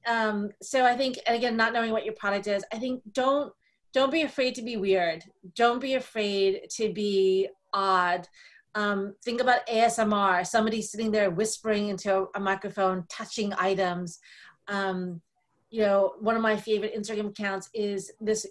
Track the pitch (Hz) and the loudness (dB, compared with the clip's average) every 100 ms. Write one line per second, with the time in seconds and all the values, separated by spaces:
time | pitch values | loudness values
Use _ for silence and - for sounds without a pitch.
0 | 233 226 220 208 208 - - 262 254 247 | 0 0 0 0 -4 -10 -2 2 4 4
1 | 262 254 - 233 240 226 226 240 226 220 | -2 0 0 2 0 2 2 2 0 -2
2 | 220 214 202 202 202 202 - 226 254 254 | -4 -4 -2 -2 -2 -4 -4 -8 -6 -6
3 | 214 262 254 285 285 _ _ _ _ 262 | -6 0 2 2 -2 _ _ _ _ 0
4 | 269 320 285 - 254 254 226 226 190 190 | 2 2 0 0 -2 -2 -6 -2 2 2
5 | 170 160 - _ 185 - 240 247 262 262 | 2 -2 -12 _ -16 2 2 2 -2 -2
6 | 254 226 208 196 196 196 - - 214 180 | -2 -4 -2 2 2 2 -6 -4 -2 0
7 | 208 196 190 190 196 - _ 196 196 185 | 0 2 4 2 0 -6 _ -2 2 4
8 | 180 180 170 - - - _ 214 208 202 | 2 0 -4 -20 -20 -20 _ -2 -2 -2
9 | 196 - - 240 247 240 - 226 226 226 | -4 -8 -6 0 2 2 2 2 2 4
10 | 214 208 196 180 180 226 220 220 - 208 | 2 4 4 2 2 2 2 -2 -6 -4
11 | 226 214 196 170 214 - 220 208 208 190 | 0 2 2 0 -2 -2 -2 0 -2 -4
12 | 202 190 185 202 196 190 202 208 190 185 | 0 0 0 -2 -2 -2 -4 0 0 0
13 | 170 - 214 - 208 - 185 190 185 175 | -6 -12 -10 -4 -4 -2 0 2 0 -2
14 | 175 - - - - _ - 202 196 185 | -8 -12 -20 -20 -20 _ -6 -4 -2 -2
15 | 180 170 _ _ _ _ _ 226 208 196 | -6 -8 _ _ _ _ _ 0 2 4
16 | 190 - 214 226 220 214 - 214 214 220 | 2 0 -2 2 2 0 0 -2 -2 -6
17 | 208 214 208 208 202 196 - 226 208 196 | -6 -6 -6 -6 -6 -6 -8 -6 -4 -4
18 | 196 - 214 214 - | -8 -8 -4 -4 -4